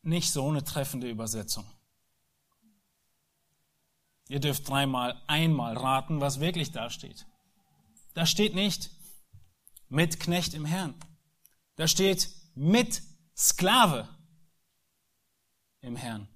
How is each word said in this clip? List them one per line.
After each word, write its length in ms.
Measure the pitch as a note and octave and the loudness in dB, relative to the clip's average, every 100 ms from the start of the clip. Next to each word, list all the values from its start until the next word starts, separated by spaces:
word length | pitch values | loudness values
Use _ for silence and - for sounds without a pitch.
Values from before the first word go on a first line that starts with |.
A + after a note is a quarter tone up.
Nicht 300 | E3 E3+ - | 0 0 0
so 160 | D3 C#3 | 0 0
eine 160 | D3+ | -2
treffende 460 | C#3 - C#3 C3+ B2 | -2 -4 -4 -6 -8
Übersetzung. 560 | A2 A2+ A2 G2 G#2+ G2+ - _ _ _ _ _ _ _ _ A3 G3+ _ _ _ _ _ _ _ _ _ _ _ _ _ _ - | -6 -6 -6 -6 -8 -10 -20 _ _ _ _ _ _ _ _ _ _ _ _ _ _ _ _ _ _ _ _ _ _ _ _ -6
Ihr 120 | C#3 | -2
dürft 260 | D3 C3+ - | 0 -2 0
dreimal, 540 | C3+ C#3 B2+ B2 B2 - | 0 2 0 -2 -6 0
einmal 500 | D3+ E3 D3+ A#2 A2+ | 2 4 2 0 -2
raten, 440 | C3 C3 - D#3 | 0 0 0 0
was 200 | C#3 C3+ | 0 0
wirklich 300 | D#3+ F#3 - | -2 -2 -4
da 180 | A#2+ A#2 | -6 -10
steht. 380 | - - - - _ _ _ _ _ _ - - | -10 -14 -18 -20 _ _ _ _ _ _ -20 -14
Da 100 | - | -2
steht 300 | E3 - G#3 | 0 2 2
nicht 360 | F3+ G3+ - - - - - _ - - _ _ - - | 2 -2 -2 -8 -14 -20 -20 _ -20 -20 _ _ -20 -4
Mitknecht 640 | C#3 E3+ D#3+ - F3 E3 | 0 2 0 -2 -2 -2
im 100 | D3+ | -4
Herrn. 300 | D3+ F3 E3+ A#2 - - _ _ _ _ _ - | -4 -4 -4 -8 -20 -20 _ _ _ _ _ -4
Da 100 | D#3+ | 0
steht 440 | - G3 F#3 - - - | 4 4 4 -2 -6 -20
Mitsklave 1500 | - D3 A3 A#3+ - - - _ - - - F#3 A#3 A3 C3+ G#2 - - _ - _ _ _ _ _ _ _ _ _ _ _ _ _ | -2 4 4 4 -2 -8 -20 _ 0 2 4 4 6 6 4 -6 -14 -20 _ -20 _ _ _ _ _ _ _ _ _ _ _ _ _
im 140 | B2+ A#2 | -12 -10
Herrn. 320 | B2 A2 G#2 | -8 -10 -12